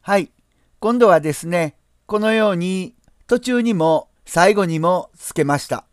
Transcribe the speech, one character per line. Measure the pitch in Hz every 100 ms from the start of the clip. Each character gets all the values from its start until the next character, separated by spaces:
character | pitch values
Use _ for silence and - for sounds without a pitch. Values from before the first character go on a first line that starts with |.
は | - 196
い。 | 170 _ _ _ _ _
今 | 214 240
度 | 226
は | 165
で | 156
す | 143 165
ね、 | 175 156 _ _ _ -
こ | 214
の | 214
よ | 220 214
う | 175
に | 180 190 185 _ _ _ -
途 | 240
中 | 247 247
に | 233
も | 190 160 156 - _
最 | - 165 185
後 | 202
に | 180 160
も | 165 - -
つ | _ -
け | -
ま | 139 143
し | -
た。 | 120 _